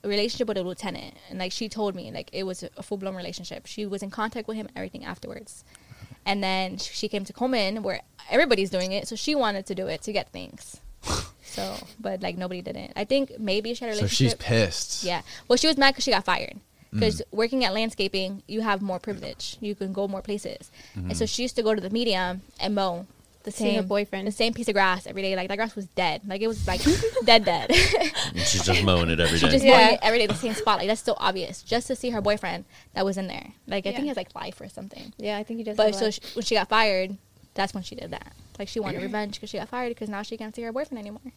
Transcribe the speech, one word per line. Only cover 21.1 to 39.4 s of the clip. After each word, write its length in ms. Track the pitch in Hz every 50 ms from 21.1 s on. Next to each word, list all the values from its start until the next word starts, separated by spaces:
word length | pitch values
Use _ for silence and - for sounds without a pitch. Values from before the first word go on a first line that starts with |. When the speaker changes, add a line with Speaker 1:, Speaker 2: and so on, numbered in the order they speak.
| 90
Speaker 1:
so 100 | 82 -
Speaker 2:
Mm-hmm. 20 |
Speaker 1:
she 160 | - - -
used 120 | 240 254 -
to 60 | -
go 120 | 226 214 220
to 60 | 208
the 100 | 180 190
medium 500 | 202 233 240 233 196 185 185 180 185 190 - - _ -
and 160 | - 190 208
mow 300 | 202 196 190 175 175 190 - - _ - _ _ _
the 80 | _ 214
Speaker 3:
See 120 | 208 - 226 - 226
her 60 | 220
Speaker 1:
same, 60 | 196
Speaker 3:
boyfriend. 400 | 185 202 202 208 - - 190 190
Speaker 1:
the 60 | 214
same 220 | 202 - 247 233 226
piece 120 | 233 233 -
of 40 |
grass 340 | 202 196 190 190 180 190 -
every 140 | - - 196
day. 160 | 196 190 190
Like, 120 | 185 180 180
that 80 | 196
grass 200 | 202 220 220 -
was 80 | 214 196 175
dead. 340 | _ - 185 165 151 - -
Like, 140 | 202 190 196
it 60 | 214 226
was, 180 | 226 208 -
like, 140 | - 180 185 - 294 349 - -
<laughs> 200 | 453 - 523 233
dead, 180 | 226 226 226 208
dead. 260 | 196 170 160 - -
<laughs> 540 | 302 359 - - 392 370 349 302 - - - -
Speaker 4:
And 60 | - 87
she's 240 | 95 - - 98 87
just 180 | 95 92 90
mowing 280 | 101 95 92 87 85 82
it 100 | 82 80
every 160 | 85 82 82
Speaker 1:
She 80 | 82 82
Speaker 4:
day. 80 | -
Speaker 1:
just 120 | - 269 269
Speaker 3:
Yeah. 100 | 262 254
Speaker 1:
mowing 180 | 247 220 220 220
it 40 | -
every 180 | - 220 226 240
day, 60 | 214 202
the 60 | 214
same 200 | - - 226 220
spot. 240 | 214 214 226 208 185
Like, 80 | 175 196
that's 140 | 220 214
so 140 | - - 208 -
obvious. 420 | - - 190 185 175 - 190 -
Just 240 | - - 226 233 240 -
to 80 | 262
see 120 | - - 247
her 120 | 233 214
boyfriend 420 | 196 208 208 214 - 180 175 175 180 _ - - - _ _
that 100 | - 190
was 140 | 196 190 190
in 80 | 196
there. 260 | 180 - - - - - _ _
Like, 180 | - 196 202 185
I 60 | 196
Speaker 3:
Yeah. 60 | 220
Speaker 1:
think 80 | 240 277
he 40 | 294
has, 80 | 262
like, 180 | 208 185 - -
life 240 | - 185 190 190 -
or 120 | - 190
something. 420 | - - 196 196 - - - - - -
Speaker 3:
Yeah, 180 | 208 208 208
I 60 | 202
think 160 | 214 - 226 226
he 60 | 220
does 120 | 214 208
Speaker 1:
But 100 | 214 214 214
Speaker 3:
have 60 | 208
Speaker 1:
so 80 | 190 220
Speaker 3:
life. 80 | 214 208
Speaker 1:
she, 60 | - - - -
when 100 | 226 233
she 80 | - 233
got 160 | 214 185 -
fired, 480 | 220 220 226 214 196 185 185 190 202 - _ _ _ _ - _
that's 220 | _ - 196 196 -
when 80 | 202
she 120 | 180 - -
did 160 | - - -
that. 200 | - - - - - - - - - -
Like, 100 | 202 202
she 120 | - 233
wanted 220 | 214 190 - -
Speaker 3:
<clears throat> 60 | 190 196
Speaker 1:
revenge 300 | 208 208 208 208 208 -